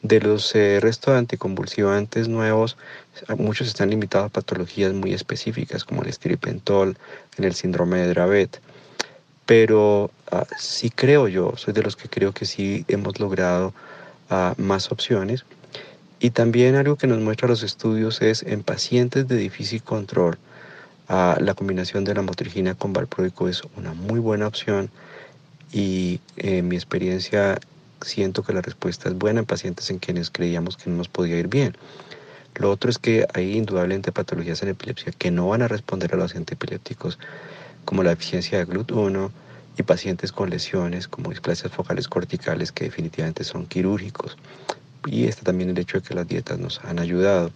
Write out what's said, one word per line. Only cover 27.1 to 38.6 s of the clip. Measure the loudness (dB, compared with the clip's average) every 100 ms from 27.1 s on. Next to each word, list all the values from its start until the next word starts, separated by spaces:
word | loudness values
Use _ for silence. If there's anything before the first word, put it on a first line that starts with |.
| -2 0 2 2 0 -6 -20 -20 _
siento | -8 -2 -2 -2
que | -2
la | -4
respuesta | -4 -6 -6 -4 -6
es | -2
buena | 0 0
en | 0
pacientes | -4 -4 -8 -6
en | -6
quienes | -4 -4 -4
creíamos | -2 -2 0 -4 -6
que | -4
no | -4
nos | -4
podía | -2 0 0
ir | 0
bien. | 2 0 -2 -18 -20 -20 -20 -20 -20 -18
Lo | -2 0
otro | 2 0
es | 0
que | 2 2 2
hay | 0 -2 -2
indudablemente | 0 0 0 0 -4
patologías | -4 -4 -6 -6 -4
en | -4
epilepsia | -6 -8 -8 -8 -4
que | -2
no | 0 2
van | 2
a | 2
responder | -2 -4 -4 -2
a | 0
los | -2 -4
antiepilépticos, | -10 -8 -8 -8 -10 -8 -8 -8 -14 -18 -18 -18 -20 -12
como | -2 2
la | 4
deficiencia | 2 -2 -4 -2
de | -2